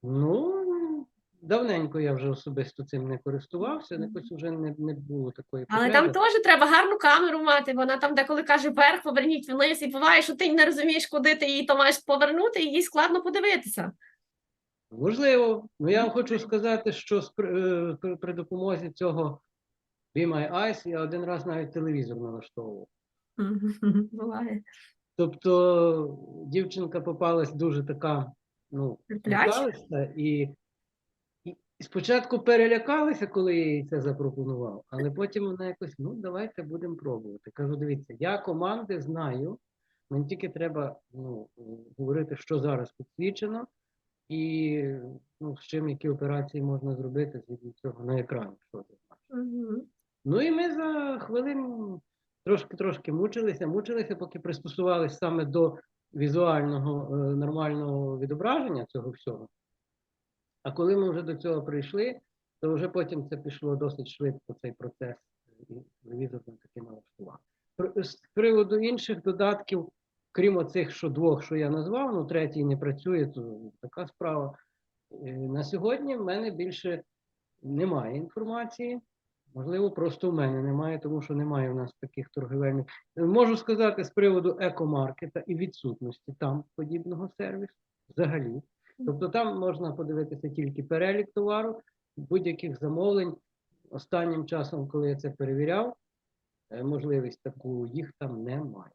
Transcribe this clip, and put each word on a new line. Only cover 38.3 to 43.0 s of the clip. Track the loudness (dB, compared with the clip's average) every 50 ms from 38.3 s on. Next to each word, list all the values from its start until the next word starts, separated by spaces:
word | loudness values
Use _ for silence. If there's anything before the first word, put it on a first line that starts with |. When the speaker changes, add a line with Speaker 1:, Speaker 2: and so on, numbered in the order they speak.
| -2 -2
Speaker 1:
команди | -4 -4 -4 -2 -2 -2 -2 -4 -4 -6 -6 -6
знаю, | -6 -6 -6 -4 -4 -4 -4 -4 -4 -6 -6 -10 _ _ _ _ _ _ _ _ _ _
мені | -4 -2 -2
тільки | -2 -4 -6 -6 -8
треба, | -6 -4 -6 -4 -2 -4 -4 -4 -6 -10 _ _ _
ну, | -14 -12 -10 -10 -12 -12 _ _ _
е, | -18 -16 -16 -16 -18 -20 -10 -8
говорити, | -2 -2 0 0 0 -4 -6
що | -10 -6 -4 -2 -2
зараз | 0 0 -2 -2 -4 -6 _
підсвічено, | _